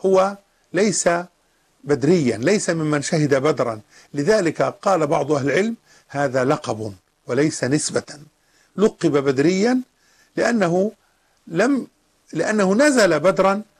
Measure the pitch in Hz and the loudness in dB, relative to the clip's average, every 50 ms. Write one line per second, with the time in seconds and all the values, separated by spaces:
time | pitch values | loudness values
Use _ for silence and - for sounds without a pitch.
0 | - 190 190 185 190 196 202 196 _ _ _ _ _ _ - 165 208 220 170 - | -2 2 2 4 2 2 -2 -8 _ _ _ _ _ _ -2 0 0 0 0 0
1 | - 185 170 175 180 - _ _ _ _ _ _ _ _ _ _ - 143 147 131 | 0 0 0 -2 -4 -10 _ _ _ _ _ _ _ _ _ _ -4 -2 -2 0
2 | 120 143 185 175 147 120 107 104 117 156 208 202 - - 170 165 156 151 147 147 | 2 2 2 4 2 0 -2 0 0 0 0 0 0 -2 -4 -2 -2 -2 -2 -2
3 | 139 - - 160 151 139 139 135 131 151 156 131 131 117 113 107 - _ _ - | -2 -2 -2 0 0 2 0 0 2 0 0 0 -2 -4 -4 -8 -14 _ _ -20
4 | - _ - 143 143 160 220 220 185 165 127 - 143 131 - - - 202 190 175 | -20 _ -8 -4 0 0 2 2 2 -2 -2 -2 -2 -4 -4 -4 -2 0 0 0
5 | 156 143 160 151 147 135 151 139 131 143 131 175 202 226 233 - _ _ _ _ | 0 0 0 -2 0 0 -2 -2 0 0 0 0 0 -2 -4 -8 _ _ _ _
6 | _ _ - 139 143 139 120 131 127 131 151 143 - 123 117 107 110 107 98 92 | _ _ -6 -4 -4 -2 0 0 0 0 0 -2 -2 -8 -8 -6 -8 -12 -12 -16
7 | _ _ _ _ _ - 123 120 151 160 156 - - 123 139 156 156 - - 120 | _ _ _ _ _ -4 -2 0 0 0 0 -2 -2 -2 -2 -2 -2 -2 -4 -6
8 | - - - - - - _ _ _ _ _ _ _ _ _ - 196 220 - _ | -6 -6 -16 -20 -20 -20 _ _ _ _ _ _ _ _ _ 0 0 0 0 _
9 | - 165 139 147 135 139 135 127 143 170 185 190 202 240 254 254 254 - _ _ | -2 0 0 2 0 0 0 2 2 2 2 2 0 0 0 0 -2 -6 _ _
10 | _ _ _ _ _ _ _ - 175 226 240 226 190 170 170 185 196 220 - _ | _ _ _ _ _ _ _ -2 -2 0 0 0 0 0 0 0 -2 -2 -4 _
11 | _ _ _ _ _ _ _ _ _ - 170 165 208 254 285 247 - - _ _ | _ _ _ _ _ _ _ _ _ -8 -2 0 0 2 0 -2 -4 -8 _ _
12 | _ _ _ _ _ _ - 156 165 - 214 214 196 185 196 220 285 302 269 254 | _ _ _ _ _ _ -6 -4 -4 -2 0 0 2 2 4 4 4 4 4 4
13 | 208 185 160 147 147 185 185 190 185 190 196 202 214 - _ | 4 4 2 2 2 2 2 4 2 2 2 0 -4 -10 _